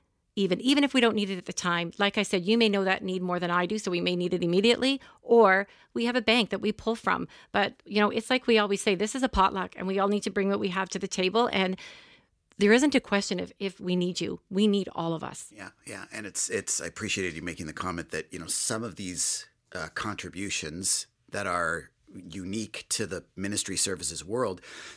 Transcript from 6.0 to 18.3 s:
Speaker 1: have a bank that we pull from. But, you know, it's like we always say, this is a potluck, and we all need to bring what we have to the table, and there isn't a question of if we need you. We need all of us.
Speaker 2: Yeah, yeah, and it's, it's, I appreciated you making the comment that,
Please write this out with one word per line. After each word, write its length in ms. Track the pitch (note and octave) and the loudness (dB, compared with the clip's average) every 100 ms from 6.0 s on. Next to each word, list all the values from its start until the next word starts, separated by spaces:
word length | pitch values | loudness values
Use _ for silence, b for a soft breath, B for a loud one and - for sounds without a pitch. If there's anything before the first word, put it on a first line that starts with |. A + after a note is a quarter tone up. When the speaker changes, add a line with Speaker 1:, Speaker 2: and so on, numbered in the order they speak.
| A#3 | 0
Speaker 1:
have 100 | B3 | 2
a 60 | |
bank 300 | A3 A#3+ G3+ | 4 4 2
that 100 | G3+ | 0
we 100 | G#3+ | -2
pull 240 | G#3+ - A3+ | -2 -2 -2
from. 320 | G3+ F3+ F3+ B B | 0 0 -2 B B
But, 220 | - F#3+ - - | 0 0 -2 -4
you 140 | G3+ | 2
know, 100 | G#3 | 2
it's 200 | - - | 0 0
like 180 | B3+ - | 0 4
we 100 | A3 | 4
always 240 | G#3 G3+ | 4 0
say, 140 | - F3+ | 0 0
this 200 | G#3+ C4 | 0 0
is 80 | |
a 60 | B3+ | 0
potluck, 440 | G3 F#3 F#3+ F#3 - | 4 4 2 -6 -6
and 120 | F#3 | -4
we 120 | F#3+ | 0
all 80 | G3 | 2
need 160 | G#3 | 2
to 60 | G#3 | 0
bring 180 | G3+ G3 | 0 0
what 120 | G3+ | 0
we 100 | G3+ | -2
have 200 | F#3 F#3+ | -2 -4
to 100 | F#3 | -4
the 80 | G3 | -6
table, 420 | - F#3 G#3+ B3 | 0 2 2 2
and 240 | G3 F#3 F#3 B B B B B _ _ - | 2 0 -2 B B B B B _ _ 2
there 120 | G3+ | 6
isn't 240 | A#3 D4 C4+ | 6 6 2
a 60 | |
question 380 | - G3+ - F3+ | 2 0 0 -4
of 120 | F3+ - | -6 -8
if 200 | G3 - | -8 -6
we 160 | F#3 F3+ | -2 0
need 260 | F3+ - | 0 -2
you. 180 | E3+ F3+ _ | -6 -6 _
We 180 | F#3+ G#3+ | 2 4
need 200 | G3+ F#3 - | 4 0 -4
all 180 | E3 | -4
of 100 | E3 | -4
us. 280 | - - - | -6 -10 -14
Speaker 2:
Yeah, 160 | - F#2 - - | -16 -18 -16 -14
yeah, 200 | G2+ - | -14 -12
and 120 | A2 G#2 | -12 -8
it's, 240 | - - | -4 -2
it's, 300 | A2+ - - | -2 -2 -4
I 60 | E2 | -4
appreciated 500 | - G#2+ - F2+ D#2+ | -8 -4 -2 -2 -4
you 60 | |
making 240 | E2+ D#2+ D#2+ | -8 -8 -10
the 80 | |
comment 380 | - F2+ E2+ D#2+ | -6 -6 -6 -6
that, 200 | D#2 - | -8 -8